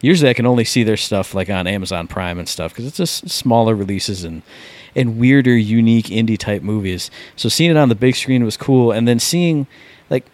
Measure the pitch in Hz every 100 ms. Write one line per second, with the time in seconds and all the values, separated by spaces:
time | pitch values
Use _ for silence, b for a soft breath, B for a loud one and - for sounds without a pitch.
0 | 131 175 143 120 120 123 110 - 110 107
1 | - 101 95 98 90 95 90 101 92 92
2 | 82 - 90 87 82 - 80 - 120 -
3 | 175 - - - 131 117 113 107 98 98
4 | - 101 85 80 - B B B B -
5 | 123 113 123 139 127 120 104 113 113 117
6 | 107 107 113 107 - 104 92 107 95 90
7 | - B B - 113 - 165 156 139 107
8 | 127 127 - 127 117 - - 131 117 107
9 | 117 117 - 170 175 156 139 B B B
10 | B 131 -